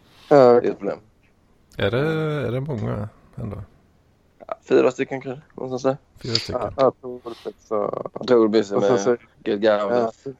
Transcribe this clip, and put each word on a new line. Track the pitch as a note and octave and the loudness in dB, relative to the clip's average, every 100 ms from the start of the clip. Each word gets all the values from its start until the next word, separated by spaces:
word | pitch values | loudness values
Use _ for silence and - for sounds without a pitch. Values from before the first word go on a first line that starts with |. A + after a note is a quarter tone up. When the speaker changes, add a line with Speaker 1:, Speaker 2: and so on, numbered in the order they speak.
| _ _ - | _ _ 4
Speaker 1:
Ja, | C#3+ | 8
Speaker 2:
Det | |
är | B2 A#2+ | 8 6
Speaker 1:
okej. | G2+ | 4
Speaker 2:
ett | F#2 | -4
problem. | G2 D2+ _ _ _ _ _ _ _ - | -8 -8 _ _ _ _ _ _ _ -4
Speaker 3:
Är | G2 | -2
det, | A#2+ D#3 D#3+ D#3 D3 A2 | 0 -2 -2 -4 -4 -4
är | |
det | B2+ | -6
många | D3 A#2 A2+ A#2 G#2+ _ _ - | -6 -6 -6 -6 -8 _ _ -12
ändå? | A#2 G2 - _ _ _ _ _ _ _ - | -12 -10 -14 _ _ _ _ _ _ _ -14
Speaker 2:
Ja, | - | -14
fyra | - C3+ C3 | 0 2 2
stycken | C3 C3 C3+ | 0 -8 -8
kanske, | C3 C3 _ - | -10 -14 _ -14
någonstans | C3 B2+ | -10 -4
där. | C3 C3+ _ - B2 | -4 -4 _ -16 -6
Speaker 3:
Fyra | A2+ | -6
stycken. | - B2 | -6 -8
Speaker 1:
Ja, | G#2 A#2 | -8 0
ja, | B2+ - | 0 0
Torbis | B2+ B2 A#2+ A2+ A2 - - | -14 -14 -14 -14 -14 -16 -8
och | G#2+ G2+ - - - A2+ | -4 -4 -6 -10 -10 2
Speaker 2:
Torbis | A#2+ A2 A2 G2+ | 4 6 4 2
är | A2 | 0
Speaker 1:
och | |
sen | G2+ | 2
Speaker 2:
med, | A#2 | 2
Speaker 1:
så | B2 A#2+ _ _ | 2 -2 _ _
Speaker 2:
Gilgamesh. | - G#2 G#2+ G#2 G2+ A#2+ A#2 - C3+ | -6 0 2 2 0 -2 -2 -6 -16
Speaker 1:
Ja. | C3 | -16